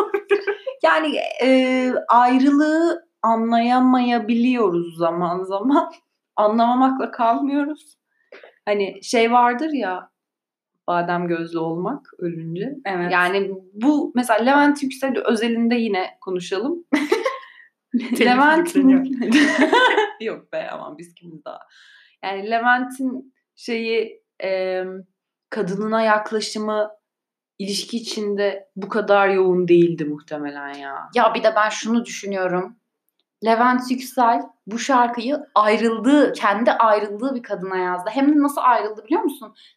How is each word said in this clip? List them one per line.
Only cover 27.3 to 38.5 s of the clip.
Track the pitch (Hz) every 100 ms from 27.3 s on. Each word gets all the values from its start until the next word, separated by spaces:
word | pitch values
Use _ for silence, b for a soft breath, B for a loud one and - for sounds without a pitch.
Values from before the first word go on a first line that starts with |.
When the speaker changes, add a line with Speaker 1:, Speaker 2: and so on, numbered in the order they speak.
| _ _ -
Speaker 2:
ilişki | 196 196 - 233
içinde | - - 208 202 202 190 - -
bu | 190
kadar | 226 202 202 196
yoğun | 196 185 180 175
değildi | 175 170 160
muhtemelen | 147 151 - 151 147 143 143
ya. | 139 139 139 -
Speaker 1:
Ya | 233 220
bir | 226
de | 214 214
ben | 214
şunu | - 214 233
düşünüyorum. | - - 196 196 185 180 196 - _ _ _ _ _ _
Levent | 214 226 240 254 -
Yüksel | 254 - - 233 240 - _ -
bu | 226
şarkıyı | - 254 240 240 226 294 -
ayrıldığı, | 202 214 220 226 220 220 294 254
kendi | - 214 202 240
ayrıldığı | - 226 208 208 208 262
bir | 247
kadına | 240 196 190 185
yazdı. | 180 180 202
Hem | 240 277
de | 302
nasıl | 285